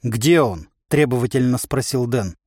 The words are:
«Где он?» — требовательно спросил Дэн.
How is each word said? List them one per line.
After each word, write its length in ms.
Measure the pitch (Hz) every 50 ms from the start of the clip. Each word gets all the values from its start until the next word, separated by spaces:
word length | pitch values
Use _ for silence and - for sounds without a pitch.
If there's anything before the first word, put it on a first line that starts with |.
«Где 380 | - 123 110 117 107 151 175 165
он?» — 280 | 143 113 92 82 78 _ _ _ _ _
требовательно 680 | - 147 151 127 127 123 120 123 - 135 127 123 123
спросил 500 | 120 - - - 131 123 - - 131 123
Дэн. 300 | 120 120 127 101 92 87 _ _